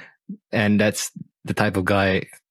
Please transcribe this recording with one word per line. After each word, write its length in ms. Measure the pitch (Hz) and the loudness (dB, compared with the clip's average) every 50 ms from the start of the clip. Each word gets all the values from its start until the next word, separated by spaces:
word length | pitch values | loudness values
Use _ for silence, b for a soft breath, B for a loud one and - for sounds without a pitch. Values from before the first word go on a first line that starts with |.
| B B B B _ - 202 - _ _ | B B B B _ -18 -18 -18 _ _
And 280 | - 113 107 104 104 101 | -2 0 2 2 4 4
that's 320 | 107 107 - - - - - - - - _ _ - | 2 2 0 -2 -8 -10 -12 -16 -18 -18 _ _ -8
the 80 | - 90 | -4 -2
type 240 | - 107 107 95 | 0 0 0 0
of 80 | 98 90 | 0 0
guy 380 | 95 101 98 98 95 92 95 - - - - _ _ | 2 2 2 2 2 0 0 -4 -8 -14 -20 _ _